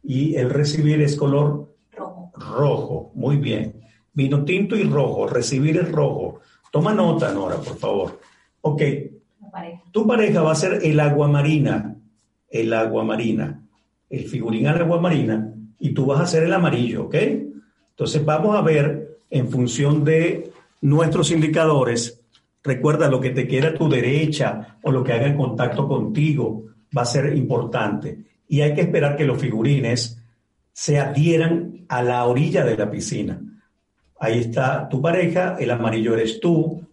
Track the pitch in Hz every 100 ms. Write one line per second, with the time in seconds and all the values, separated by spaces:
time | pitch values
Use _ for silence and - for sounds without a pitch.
0 | - 131 156 143 123 143 147 165 151 151
1 | 147 - 143 143 147 - - _ _ -
2 | - - - - - 113 117 107 - -
3 | - - 131 143 113 104 - - - _
4 | _ 147 135 143 147 185 208 220 156 143
5 | 123 - 104 123 117 135 151 165 165 151
6 | 143 - 90 - _ _ _ 151 185 208
7 | 170 143 123 98 95 87 - - 98 101
8 | 87 - _ _ _ _ 156 147 139 -
9 | - - _ _ - 180 170 - _ 214
10 | 220 233 208 170 156 156 185 - 160 151
11 | 147 143 147 147 147 151 113 98 - -
12 | _ _ _ _ _ 117 113 113 113 110
13 | 113 110 113 - 143 - - _ _ _
14 | _ 135 - 127 113 110 139 165 165 170
15 | 175 147 113 110 110 - - _ 147 -
16 | 113 139 175 160 165 185 160 127 117 107
17 | - 151 226 - - - _ _ _ -
18 | 147 156 156 156 208 208 160 151 143 -
19 | - - _ 139 117 131 123 - 143 151
20 | 143 160 170 202 - - _ _ 139 151
21 | 160 180 151 165 151 160 160 147 123 117
22 | - - _ _ _ _ 143 123 151 151
23 | 151 127 127 120 117 131 156 160 156 127
24 | 120 147 156 - 113 107 - - - 131
25 | 123 117 139 147 120 110 120 - 143 127
26 | 107 123 156 135 113 107 - _ _ 135
27 | 117 139 143 139 120 117 110 123 107 104
28 | 147 - - _ _ 143 147 147 170 160
29 | 143 143 139 120 113 107 123 139 113 120
30 | - - - _ _ _ _ - - 143
31 | - 139 165 165 165 170 - - - 123
32 | 123 123 120 127 156 185 127 110 104 -
33 | - 120 - - - - _ _ _ _
34 | _ _ 113 120 117 135 131 151 - 135
35 | 165 180 170 180 180 - 120 120 113 110
36 | 113 113 110 - 170 160 160 - -